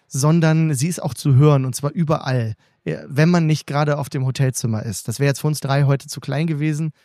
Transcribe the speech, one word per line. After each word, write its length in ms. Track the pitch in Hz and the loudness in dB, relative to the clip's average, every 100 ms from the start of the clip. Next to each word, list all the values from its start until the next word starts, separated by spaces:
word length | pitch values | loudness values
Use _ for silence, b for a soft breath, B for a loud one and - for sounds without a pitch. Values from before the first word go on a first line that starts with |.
| _ | _
sondern 640 | 139 147 170 160 160 160 | 0 2 4 4 4 2
sie 120 | 135 160 | 0 -2
ist 140 | - | -4
auch 120 | - | -6
zu 200 | - 147 | -2 2
hören 300 | 131 151 143 | 6 6 4
und 100 | 131 | 0
zwar 160 | - 143 | -4 -4
überall, 640 | - 156 156 - 127 113 107 _ _ | -2 0 -2 -2 -2 -2 -8 _ _
äh, 140 | - 156 76 | -8 -8 -4
wenn 200 | 139 160 | 2 4
man 180 | 175 156 | 4 2
nicht 200 | 151 - | 0 -2
gerade 320 | 143 151 147 | -2 0 -2
auf 100 | 139 | -4
dem 160 | 143 131 | -4 -2
Hotelzimmer 560 | 127 131 - 117 107 | 0 0 0 -4 -4
ist. 260 | 113 95 - | -6 -8 -8
Das 100 | 110 | -2
wäre 100 | 139 | 0
jetzt 120 | 135 | 0
für 60 | 151 | -2
uns 120 | 151 | -2
drei 240 | 135 139 | -2 2
heute 220 | 143 139 147 | 2 0 -4
zu 140 | - | -12
klein 260 | - 135 165 | -6 -4 -2
gewesen, 440 | 147 156 147 160 - | -2 -2 -2 -6 -8